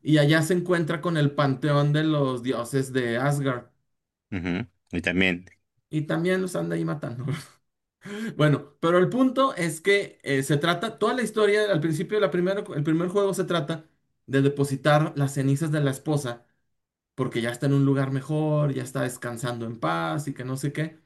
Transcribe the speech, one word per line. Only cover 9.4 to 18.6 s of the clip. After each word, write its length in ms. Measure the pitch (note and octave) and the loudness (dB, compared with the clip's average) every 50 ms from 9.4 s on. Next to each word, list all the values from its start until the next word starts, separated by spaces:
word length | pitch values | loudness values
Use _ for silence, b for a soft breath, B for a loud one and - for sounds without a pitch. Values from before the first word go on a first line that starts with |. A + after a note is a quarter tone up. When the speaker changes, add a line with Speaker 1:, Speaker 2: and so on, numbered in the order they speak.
| C4+ C4 - | 0 0 0
Speaker 1:
es 260 | - E3+ E3 D3+ - | -2 -4 -4 -6 -2
que, 380 | - G3 G3+ G3+ G3 - - _ - | 2 2 2 2 2 -4 -12 _ -4
eh, 200 | B2 C#3 C3+ C3+ | -2 -2 0 0
se 140 | - D3+ | 0 0
trata, 420 | C#3+ D#3+ E3+ F3 F3 - A3 - - | 0 2 0 0 -2 -4 -8 -2 0
toda 140 | G#3 A3+ B3+ | 0 0 0
la 80 | B3+ A#3 | 0 -2
historia, 480 | A3 - G#3+ G#3+ G3+ G3+ G#3+ G#3+ G#3 | -2 0 2 4 4 4 2 2 2
al 100 | G3 D#3 | 0 0
principio, 380 | D3 E3 D#3 D3 F#3 - G#3+ G#3+ | 0 0 -2 -2 -2 -2 0 2
la 120 | G3+ F#3 | 2 2
primera, 320 | F#3 F3+ F3 F#3+ G3 G#3 G3+ - - | 2 0 0 0 0 -2 -4 -4 -4
el 80 | D3 D3 | -2 0
primer 260 | D#3+ D#3 E3 F3 F3+ | 2 2 2 0 0
juego 240 | F3+ G3+ G3+ G3 F#3 | 0 2 2 2 0
se 100 | F#3+ F#3 | -2 -2
trata 400 | - F3 E3 D3+ D3+ E3 D#3 - _ _ _ _ _ _ _ _ | 0 0 -2 -2 -2 -6 -8 -10 _ _ _ _ _ _ _ _
de 140 | - B2+ C#3 | 0 2 4
depositar 720 | C3+ C#3 C#3+ C#3 C#3 C#3 C#3 C3+ - D3 D3 D3+ D3+ - - | 4 4 2 2 -2 -2 -2 0 2 4 4 4 2 0 0
las 160 | C#3+ C#3+ C3+ - | -2 -2 -2 0
cenizas 360 | C#3+ C3 C3+ C#3 C#3 E3 D#3 | 0 0 2 2 0 0 0
de 100 | D3+ D3+ | 0 0
la 100 | C#3+ C#3 | 0 0
esposa, 540 | C3 - - D#3 D3+ C#3+ D3 B2 A#2+ - _ _ _ _ _ _ _ _ _ _ _ _ _ _ _ | -2 -2 -4 -2 -2 -2 -2 -4 -10 -10 _ _ _ _ _ _ _ _ _ _ _ _ _ _ _
porque 260 | - C3 A#2 - B2 | -4 -4 -2 -2 -2
ya 100 | A2 A#2 | -2 -2
está 160 | A#2 - - | -4 -2 0
en 60 | C#3 C#3 | 2 4
un 120 | C#3 C#3 | 4 4
lugar 260 | C#3 C#3 C#3 C3+ C3 | 4 4 2 0 0
mejor, 640 | C3+ C#3 C3+ C#3+ D#3 D3+ D#3 D#3 D3+ D3+ | -2 -4 -4 -2 -2 0 0 2 2 2